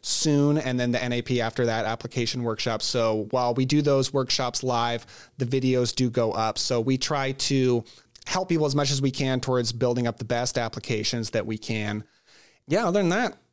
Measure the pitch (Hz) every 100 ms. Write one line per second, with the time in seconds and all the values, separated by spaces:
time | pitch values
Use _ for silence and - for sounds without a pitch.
0 | - - 156 143 143 151 127 123 123 120
1 | 123 120 117 123 113 - 117 110 107 113
2 | 117 131 113 127 120 110 120 110 - 123
3 | 113 107 107 127 123 120 131 147 143 135
4 | 131 139 127 - 123 - 127 120 120 117
5 | - - - - 123 135 127 127 120 -
6 | 123 120 113 110 110 - - 123 120 131
7 | - 147 135 139 - 135 127 120 - -
8 | _ - - 185 185 165 151 143 139 139
9 | 135 135 131 127 131 127 117 117 123 123
10 | 120 - 113 120 123 123 113 - - 110
11 | 104 117 107 117 101 110 - 110 107 107
12 | - _ _ - - _ - 185 208 202
13 | 175 196 240 - _